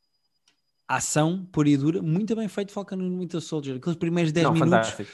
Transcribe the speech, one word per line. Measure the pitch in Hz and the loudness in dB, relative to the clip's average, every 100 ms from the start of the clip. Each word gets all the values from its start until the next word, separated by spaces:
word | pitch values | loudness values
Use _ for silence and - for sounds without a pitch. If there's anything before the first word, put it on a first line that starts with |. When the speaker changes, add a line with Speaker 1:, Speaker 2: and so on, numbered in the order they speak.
| _ _ _ _ _ _ _ _ - | _ _ _ _ _ _ _ _ -4
Speaker 1:
ação | 127 - 151 156 180 185 | -4 0 0 2 0 -4
pura | - 147 | 0 4
e | 143 | 4
dura, | 143 180 | 2 0
muito | 170 165 214 | 0 0 0
bem | 220 220 | -2 -4
feito | - 196 | -6 -6
Falcon | - 196 190 | -8 -8 -6
and | 185 180 | -4 -4
Winter | 175 170 | -6 -6
Soldier. | 156 156 139 131 | -6 -6 -6 -6
Aqueles | 175 165 | -4 -2
primeiros | 170 170 165 | 0 0 2
dez | 156 | 2
Speaker 2:
Não, | 151 | 4
Speaker 1:
minutos | 160 165 113 113 | 4 4 4 2
Speaker 2:
fantástico, | - 101 | -4 -12